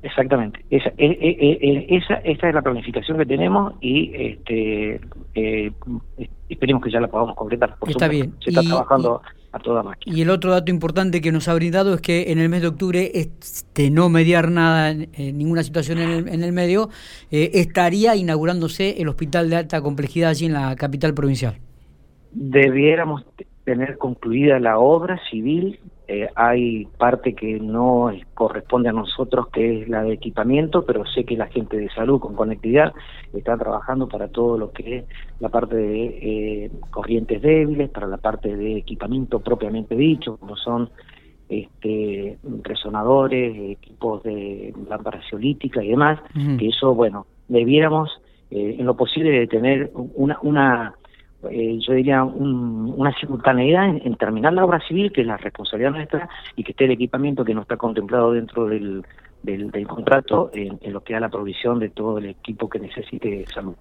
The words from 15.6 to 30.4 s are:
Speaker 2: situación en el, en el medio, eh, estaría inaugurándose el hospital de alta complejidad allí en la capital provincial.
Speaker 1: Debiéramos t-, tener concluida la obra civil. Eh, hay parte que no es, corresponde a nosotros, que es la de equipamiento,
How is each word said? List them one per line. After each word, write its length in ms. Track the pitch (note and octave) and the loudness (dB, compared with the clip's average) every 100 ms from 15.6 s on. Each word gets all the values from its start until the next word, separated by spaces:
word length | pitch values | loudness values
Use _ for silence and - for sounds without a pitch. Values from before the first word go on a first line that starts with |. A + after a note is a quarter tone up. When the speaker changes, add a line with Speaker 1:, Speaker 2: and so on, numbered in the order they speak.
Speaker 2:
situación 380 | D#3+ D#3+ C#3+ E3 | 0 -2 -2 -2
en 100 | E3 | 0
el, 180 | E3 F3 | -2 -2
en 140 | E3 | -2
el 80 | E3+ | -2
medio, 380 | F3 F3 F#3+ A3 - - - - | 0 2 2 0 -6 -20 -20 -4
eh, 220 | D3+ E3 | 0 2
estaría 600 | G3 E3 F#3+ F3 F#3+ A3+ G#3+ | 2 2 4 4 6 4 4
inaugurándose 840 | F3+ D#3 D#3+ F3+ E3 - G3 G3+ | 2 0 0 0 -2 0 -2 0
el 80 | D#3+ | -2
hospital 440 | C#3 D#3 F3 E3 | -2 0 0 2
de 60 | E3 | 0
alta 260 | D#3+ E3 | 0 -2
complejidad 480 | C#3+ C#3+ C#3 E3+ E3 | -2 -4 -4 2 2
allí 160 | D3 E3 | 2 0
en 60 | |
la 220 | D3 C3+ C3 | 0 -2 -2
capital 380 | C#3+ C3+ D#3+ | -4 0 0
provincial. 460 | D3 C#3 B2+ B2 - - - - - - _ _ | 2 0 0 -2 -4 -14 -20 -20 -20 -20 _ _
Speaker 1:
Debiéramos 920 | - C3+ C3 C3+ C3 D3 E3 D#3+ D3 - - | -10 2 6 6 6 4 4 0 -4 -10 -20
t-, 100 | - - - | -20 -12 -4
tener 340 | B2 C3 C#3 | -2 -2 -4
concluida 600 | C3 B2+ A#2 A#2+ C#3+ C3 | -6 -6 -2 2 6 6
la 200 | A#2 A2 | 4 6
obra 420 | B2+ E3 F3 F#3 - | 6 6 2 -6 -6
civil. 500 | A2 A2+ D#3+ F#3+ G#3 - - - | -6 -2 0 -2 -6 -20 -20 -8
Eh, 140 | G#2 G#2+ - | -6 -4 2
hay 540 | A#2 B2 A#2+ A2 G#2 - | 4 4 2 -2 -8 0
parte 360 | A#2+ B2 C3 G#2+ | 2 2 -2 -4
que 220 | G#2+ A2 | -6 -4
no 520 | G#2+ A2 B2 B2 A#2+ | -4 0 2 4 2
es, 160 | F#2+ - | -2 -14
corresponde 560 | - A2 G#2 - B2 A#2+ | -2 -2 -2 -2 0 2
a 20 | |
nosotros, 560 | A2+ G#2+ - A#2 B2+ A#2+ | 0 -4 -6 -2 0 -2
que 340 | - A2+ A2+ | 0 0 0
es 40 | A2 | -2
la 160 | A2 | -2
de 80 | A2 | -2
equipamiento, 760 | A2 A#2 G#2 | -4 -6 -2